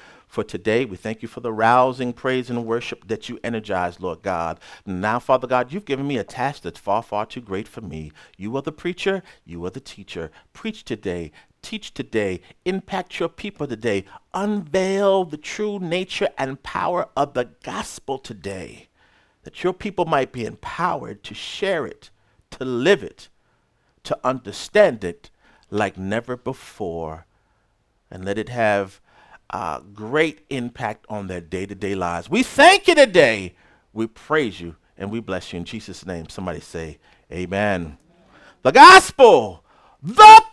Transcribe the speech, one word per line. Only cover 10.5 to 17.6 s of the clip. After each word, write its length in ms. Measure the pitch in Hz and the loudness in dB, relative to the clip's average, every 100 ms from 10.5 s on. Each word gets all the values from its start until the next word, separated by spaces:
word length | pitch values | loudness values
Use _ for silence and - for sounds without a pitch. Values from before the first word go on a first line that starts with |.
Preach 320 | - 226 214 | -12 -10 -10
today. 480 | - 110 98 87 80 - _ _ | -10 -8 -6 -6 -8 -14 _ _
Teach 320 | - 220 - | -14 -14 -12
today. 480 | - 123 113 101 90 - - - | -12 -6 -2 -2 -4 -10 -10 -6
Impact 540 | 190 - 190 - - | -6 -6 -8 -8 -6
your 100 | 165 | -6
people 380 | - 208 - 143 | -6 -14 -10 -8
today. 380 | 110 117 98 92 - _ | -4 -2 -2 -4 -18 _
Unveil 920 | 180 208 208 156 185 185 190 202 190 180 | -6 -4 -4 -2 -2 0 0 2 2 0
the 120 | 151 | -8
true 400 | - - 214 202 | -12 -6 -6 -4
nature 520 | 180 175 185 - 202 - | -4 -4 -4 -4 -4 -2
and 240 | 135 139 | -6 -6
power 460 | - - 165 180 - - | -10 -6 -4 -4 -4 -4
of 200 | 139 127 | -4 -2
the 140 | 123 - | -8 -10